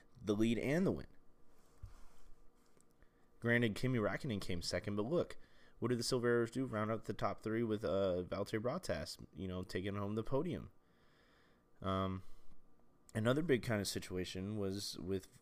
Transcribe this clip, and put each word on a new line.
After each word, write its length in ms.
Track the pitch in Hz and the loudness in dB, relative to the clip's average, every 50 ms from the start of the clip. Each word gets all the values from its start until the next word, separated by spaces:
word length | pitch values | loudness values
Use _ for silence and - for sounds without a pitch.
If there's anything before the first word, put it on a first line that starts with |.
| - - - - - | -20 -20 -20 -6 -2
the 100 | 92 107 | 0 2
lead 240 | 101 113 117 117 107 | 4 4 4 4 4
and 280 | - 113 143 - 196 | 2 2 2 4 4
the 60 | 160 98 | 4 2
win. 140 | 71 - - - - - - - - - - - - - - - - - - - - - - - - - - - - - - - - - - - - - - _ _ - - _ _ - - - - | 0 -2 -8 -14 -18 -18 -20 -18 -18 -18 -18 -18 -20 -20 -20 -18 -16 -16 -14 -12 -12 -12 -12 -10 -10 -10 -10 -12 -14 -16 -18 -20 -20 -20 -20 -20 -20 -20 -20 _ _ -20 -20 _ _ -20 -20 -10 -2
Granted, 340 | - 117 120 120 120 113 98 | 2 4 6 6 6 4 4
Kimi 240 | - - 127 131 120 | 2 2 2 4 4
Räikkönen 420 | 104 98 98 - - 147 110 95 | 2 2 0 0 -2 -2 -2 -2
came 220 | - - 92 87 - | 0 0 -2 -2 -2
second, 340 | - - 87 - 101 101 | -2 -2 -2 -2 0 0
but 100 | 101 104 | 0 0
look, 300 | 120 165 175 - - - - - - - - - - - - | 2 2 0 0 0 -4 -10 -12 -14 -18 -20 -20 -20 -8 -4
what 100 | - 117 | 0 0
did 100 | 123 117 | 2 0
the 60 | 117 | 2
Silver 240 | - 135 127 117 120 | 0 2 2 4 6
Arrows 220 | 120 120 117 110 | 6 6 4 2
do? 160 | - 127 135 | 0 -2 -2
Round 240 | 123 117 107 107 107 | -2 0 0 0 0
up 140 | 113 110 - | 0 -2 -2
the 80 | - 107 | -4 -2
top 300 | - - 101 98 - - | 0 0 0 0 -2 -2
three 200 | 110 110 113 120 | 0 0 2 2
with, 220 | 110 107 104 107 | 2 2 2 2
uh, 380 | 80 90 98 98 95 90 90 90 87 | 2 4 4 4 4 4 2 0 -2
Valtteri 320 | - 92 104 - - 110 | -2 -2 -2 0 -2 -2
Bottas, 560 | 107 120 143 185 - - 92 76 73 - - - 57 - - | 0 0 -2 -2 -2 -2 -2 -2 -4 -6 -8 -12 -14 -14 -10
you 100 | 69 90 | -8 -6
know, 160 | 92 90 92 92 | -4 -4 -4 -4
taking 320 | - - 104 92 104 98 | -4 -4 -4 -2 -2 -4
home 200 | 101 101 101 104 | -4 -4 -2 -2
the 100 | 113 107 | -2 -2
podium. 460 | - 135 135 165 180 139 82 57 - - - - _ _ _ _ - _ _ _ _ _ _ _ - _ _ _ _ - - - | 0 0 0 0 0 -2 -6 -6 -10 -14 -20 -20 _ _ _ _ -20 _ _ _ _ _ _ _ -20 _ _ _ _ -14 -6 -2
Um, 400 | 95 95 95 95 95 95 95 - - - - - - - - - - - - - - - _ _ - - | 0 0 2 0 0 -2 -4 -6 -6 -8 -8 -8 -8 -8 -8 -10 -14 -18 -20 -20 -20 -20 _ _ -6 -2
another 280 | 113 107 117 131 147 175 | 0 2 2 4 4 4
big 200 | 170 135 117 - | 4 4 4 4
kind 180 | 120 110 104 | 2 0 0
of 60 | 98 | 0
situation 680 | - - 98 - - 95 92 90 - - 92 92 101 107 | 0 -2 -4 -4 -4 -2 -4 -2 -2 -4 -4 -4 -4 -2
was 420 | 107 101 95 95 101 101 - - - | -2 -2 -2 -2 -4 -4 -6 -8 -6
with, 280 | - 90 98 95 - - - - | -4 -2 -2 -2 -4 -6 -14 -10